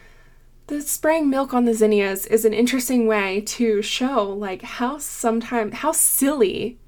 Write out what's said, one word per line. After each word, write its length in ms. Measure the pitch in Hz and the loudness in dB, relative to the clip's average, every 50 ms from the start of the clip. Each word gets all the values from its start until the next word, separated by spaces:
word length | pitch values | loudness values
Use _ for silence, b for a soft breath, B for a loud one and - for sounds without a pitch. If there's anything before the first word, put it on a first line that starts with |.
| b b b b b b b b b b b - - - | b b b b b b b b b b b -20 -14 -10
the 140 | 285 294 | -10 -8
spraying 480 | 285 - - - - 311 320 330 311 277 | -6 -6 -6 0 0 2 2 2 2 2
milk 240 | 262 269 269 262 - | 2 0 0 0 0
on 120 | 247 247 | 2 2
the 80 | 240 226 | 2 4
zinnias 520 | 220 214 214 214 202 196 196 190 196 - - | 4 4 4 4 4 2 0 -2 -4 -2 0
is 180 | - 226 220 | 0 2 4
an 80 | 220 214 | 2 4
interesting 540 | - 240 240 247 262 247 - 262 247 226 220 | 4 2 2 2 0 0 0 2 2 4 4
way 340 | 214 208 196 196 185 202 | 2 2 0 0 -2 -2
to 400 | 208 - - - 240 226 214 202 | -4 -4 -4 0 0 2 2 0
show, 420 | 208 - - - 247 262 277 240 202 | 0 -2 -2 -2 -2 0 0 0 0
like, 380 | 196 196 202 208 196 185 185 | 0 -4 -6 -6 -6 -8 -8
how 380 | - 240 - - 247 247 285 302 | -10 -12 -6 -4 -4 -4 -4 -6
sometime-, 760 | - - - - - 233 226 233 226 226 247 233 220 208 233 | -8 -12 -10 -4 -2 0 0 0 -2 -2 -4 -4 -4 -4 -6
how 180 | - - 302 | -4 -2 -2
silly 880 | 320 320 - - - - 262 269 302 294 226 180 - - - 220 247 - - | 0 2 0 0 2 2 2 0 2 2 2 0 0 -2 -6 -6 -8 -12 -18